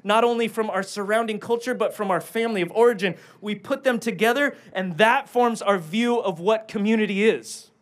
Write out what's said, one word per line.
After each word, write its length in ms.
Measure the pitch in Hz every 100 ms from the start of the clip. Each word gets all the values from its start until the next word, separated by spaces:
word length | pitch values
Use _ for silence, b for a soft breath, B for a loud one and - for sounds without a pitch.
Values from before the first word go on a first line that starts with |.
not 200 | 202 220
only 240 | 240 233 220
from 220 | 226 214
our 140 | 190
surrounding 560 | 190 208 196 220 226 214
culture, 340 | - 233 254
but 220 | 208 202 -
from 160 | 196
our 100 | 170
family 400 | - 226 233 202
of 100 | 175
origin, 440 | 220 240 202 190 165 B B
we 140 | 208 208
put 280 | - 277
them 160 | 262 233
together, 560 | 233 170 220 277 285 - B
and 260 | 190 190 160
that 280 | 220 269 269
forms 340 | 247 240 220
our 180 | 202 196
view 400 | 156 214 240 240
of 200 | 196 170
what 280 | 185 220 220
community 600 | 220 208 220 208 196 220
is. 440 | 139 113 - - _